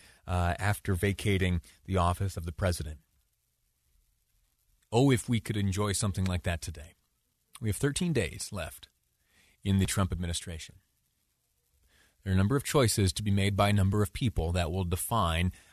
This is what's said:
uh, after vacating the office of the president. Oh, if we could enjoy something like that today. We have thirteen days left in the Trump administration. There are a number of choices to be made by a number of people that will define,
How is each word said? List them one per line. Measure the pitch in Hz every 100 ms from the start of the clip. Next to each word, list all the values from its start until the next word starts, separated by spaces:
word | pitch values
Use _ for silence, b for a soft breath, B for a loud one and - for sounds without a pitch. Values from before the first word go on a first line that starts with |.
| b b b
uh, | 90 87 -
after | 101 101 -
vacating | 90 101 98 110 95 92 85 b b -
the | 92
office | 87 90 98 -
of |
the | 82
president. | - 95 85 78 73 _ _ _ _ _ _ _ _ _ _ _ _ _ _ _ _ _ _ -
Oh, | 113 139
if | 123 -
we | 117
could | - 107
enjoy | 98 98 104
something | 95 107 92 92
like | 90
that | 92 85
today. | - 76 76 _ _ _ _ _ _ -
We | 113
have | 98
thirteen | 143 135 180
days | 135 80 - -
left | 101 76 - - _ _ _ _ _ _ _
in | 101 98
the | 95
Trump | - 95
administration. | 85 87 82 - 82 - - _ _ _ _ _ _ _ _ _ _ _ _ _ _
There | 98
are |
a | 95
number | 101
of | 135
choices | - 151 117 - 92
to | -
be | 104
made | 101 98 98
by | 101
a |
number | 104 95 104
of | 101
people | - 123 - 82
that | 87 82
will | 92
define, | 87 90 - 117 85 82 90 b b